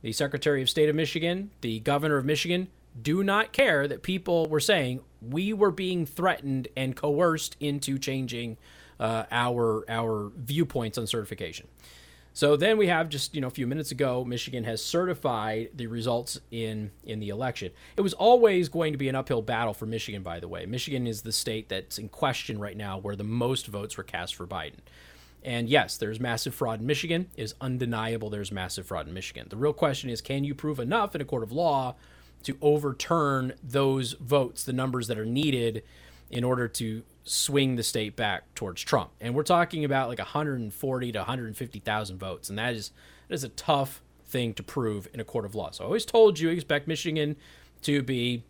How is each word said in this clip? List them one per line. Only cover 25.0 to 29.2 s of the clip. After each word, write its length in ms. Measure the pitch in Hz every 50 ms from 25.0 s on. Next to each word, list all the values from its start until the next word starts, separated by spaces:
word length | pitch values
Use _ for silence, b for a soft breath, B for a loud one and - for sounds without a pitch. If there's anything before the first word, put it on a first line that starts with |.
| B B B B B B B B
And 260 | - 131 123 117 120 113
yes, 280 | 139 147 117 - -
there's 220 | - 113 104 110 110
massive 380 | 123 120 117 113 - 135 120
fraud 240 | - 135 117 113 107
in 60 | 110
Michigan. 420 | 131 147 139 - 165 165 170 180 180 -
It 80 | - 113
is 100 | 107 - -
undeniable 680 | 135 131 127 123 127 120 117 110 110 113 113 113 110 107
there's 200 | 104 104 101 92
massive 340 | 101 98 92 87 - - 90
fraud 220 | - 98 85 76
in 80 | 76 87
Michigan. 320 | 92